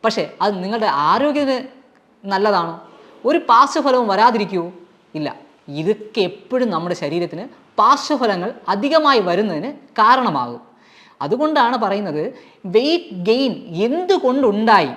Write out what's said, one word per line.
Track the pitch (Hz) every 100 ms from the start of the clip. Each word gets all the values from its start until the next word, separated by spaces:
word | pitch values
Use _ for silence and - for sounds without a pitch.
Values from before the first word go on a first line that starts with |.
പക്ഷേ | 226 208 151 -
അത് | 196 196
നിങ്ങളുടെ | 190 226 208
ആരോഗ്യത്തിന് | 139 151 208 285 294 277 254 262 - _ _ _ _
നല്ലതാണോ? | 196 190 208 190 170 165 - - - -
ഒരു | 226 320 330
പാർശ്വഫലവും | 233 277 330 277 254 226
വരാതിരിക്കുമോ? | 190 233 226 196 185 170 - - _ _
ഇല്ല. | 156 147 - - _ -
ഇതൊക്കെ | 143 160 214 208 -
എപ്പോഴും | 180 - - 254 240
നമ്മുടെ | 165 175
ശരീരത്തിന് | 180 147 170 170 160 240 - _ -
പാർശ്വഫലങ്ങൾ | 220 285 - 285 240 185 185 - -
അധികമായി | 202 277 320 294 254
വരുന്നതിന് | 180 180 214 156 226
കാരണമാകും. | 294 - - 220 262 233 143 123 120 - _ _ _ _ _
അതുകൊണ്ടാണ് | 143 233 302 294 240 247
പറയുന്നത്, | 208 196 196 151 190 - - _ 190
വെയിറ്റ് | 202 277 349 -
ഗെയിൻ | 185 175 240 269 151 151 170
എന്തുകൊണ്ടുണ്ടായി | 226 311 370 392 254 262 247 202 226 202 147